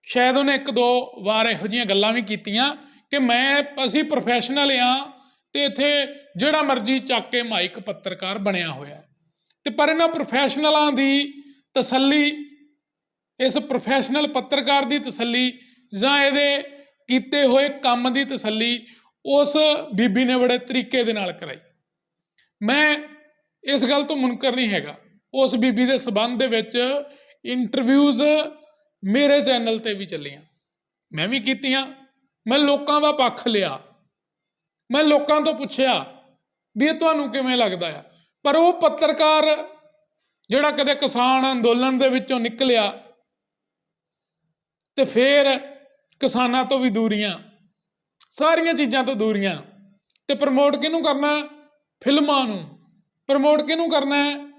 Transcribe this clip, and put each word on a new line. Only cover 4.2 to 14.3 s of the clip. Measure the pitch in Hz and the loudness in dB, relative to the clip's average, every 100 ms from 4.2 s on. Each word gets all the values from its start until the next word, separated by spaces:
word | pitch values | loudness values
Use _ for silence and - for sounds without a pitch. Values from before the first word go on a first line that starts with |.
| 233 240 233 277 285 262 | 0 -2 0 0 0 2
ਆ | 247 254 277 - _ _ _ | 0 0 -4 -16 _ _ _
ਤੇ | 277 | -4
ਇੱਥੇ | 285 - 285 294 277 - - 180 | -2 0 0 0 -2 -8 -8 -2
ਜਿਹੜਾ | 269 311 | 0 2
ਮਰਜ਼ੀ | 294 262 214 262 | 0 -2 0 -2
ਚੱਕ | 262 240 - | -2 -4 -2
ਕੇ | 247 | -6
ਮਾਈਕ | 233 214 180 - | -4 -4 -4 -6
ਪੱਤਰਕਾਰ | 202 196 196 180 185 202 | -12 -10 -10 -10 -8 -4
ਬਣਿਆ | 202 185 165 | -2 -2 -4
ਹੋਇਆ। | 135 143 147 _ _ _ _ _ _ | -8 -14 -20 _ _ _ _ _ _
ਤੇ | - | -8
ਪਰ | 220 302 | 0 0
ਇਹਨਾਂ | 320 330 | 2 0
ਪ੍ਰੋਫੈਸ਼ਨਲਾਂ | 330 269 247 269 269 302 302 294 | 0 -4 -2 -2 0 2 2 2
ਦੀ | 269 269 277 285 - - _ _ | 2 2 2 -2 -8 -20 _ _
ਤਸੱਲੀ, | - - 262 269 294 294 302 - - _ _ _ _ _ _ _ _ | -4 0 2 2 4 2 -2 -14 -18 _ _ _ _ _ _ _ _
ਇਸ | 254 285 | -2 -2
ਪ੍ਰੋਫੈਸ਼ਨਲ | - 247 - 269 - 277 | -4 -6 0 -2 0 -2
ਪੱਤਰਕਾਰ | 294 | -2